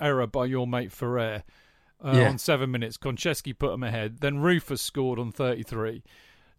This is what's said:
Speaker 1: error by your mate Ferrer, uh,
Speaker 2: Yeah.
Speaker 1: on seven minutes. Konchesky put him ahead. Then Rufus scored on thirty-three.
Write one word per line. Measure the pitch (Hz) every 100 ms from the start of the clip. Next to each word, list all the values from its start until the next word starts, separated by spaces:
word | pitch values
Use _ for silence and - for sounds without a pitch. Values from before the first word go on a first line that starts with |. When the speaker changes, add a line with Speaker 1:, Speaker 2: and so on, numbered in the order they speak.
Speaker 1:
error | 147 135 117
by | 139 127
your | 131 123
mate | 123 107
Ferrer, | - 123 123 113 107 - _ _ _ _ _
uh, | 143
Speaker 2:
Yeah. | 131 120
Speaker 1:
on | 131
seven | - 143 131
minutes. | 127 113 113
Konchesky | 139 120 175 147 - 120
put | 143
him | 98
ahead. | 123 113 110 120
Then | 143 143
Rufus | 160 175 - 131
scored | - 143 131 120
on | 120
thirty-three. | - 127 117 110 113 110 117 - - - - _